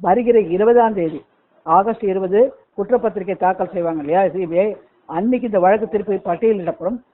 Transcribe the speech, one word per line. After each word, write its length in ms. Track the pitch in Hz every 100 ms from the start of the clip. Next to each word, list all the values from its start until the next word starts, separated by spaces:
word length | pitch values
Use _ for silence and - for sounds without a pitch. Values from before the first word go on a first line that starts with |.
வருகிற 380 | 180 196 240 226 175
இருபதாம் 460 | 180 220 240 226
தேதி, 260 | 196 160 151 - _ _ _ 160
ஆகஸ்ட் 380 | 170 202 226
இருபது 360 | 202 190 185 202 262 - _
குற்றப்பத்திரிகை 640 | - 202 247 226 214 190 185
தாக்கல் 380 | 185 185 180
செய்வாங்க 260 | 190 170 160
இல்லையா 220 | 143 175 190
சி 180 | 180 175
பி 120 | 170
ஐ, 80 | 208 196 _ _ -
அன்னைக்கு 380 | 160 220 254 240
இந்த 120 | 196
வழக்கு 280 | 180 214 220
திருப்பி 300 | 214 202 190
பட்டியலிடப்படும். 840 | 185 170 226 208 170 160 175 240 -